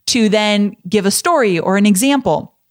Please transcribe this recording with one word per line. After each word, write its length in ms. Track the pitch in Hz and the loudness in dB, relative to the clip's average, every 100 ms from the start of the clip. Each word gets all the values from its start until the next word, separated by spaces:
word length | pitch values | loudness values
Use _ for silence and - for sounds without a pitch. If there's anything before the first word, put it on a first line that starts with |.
| - | -6
to 220 | 247 214 | 0 2
then 480 | 214 214 208 202 - 180 | 2 0 0 -2 -6 -4
give 180 | 214 190 | -2 0
a 40 | |
story 480 | - 349 330 220 170 | -2 0 0 0 0
or 180 | - 196 | 0 2
an 80 | |
example. 680 | 208 190 269 277 202 151 - _ _ | 2 2 2 0 0 -4 -6 _ _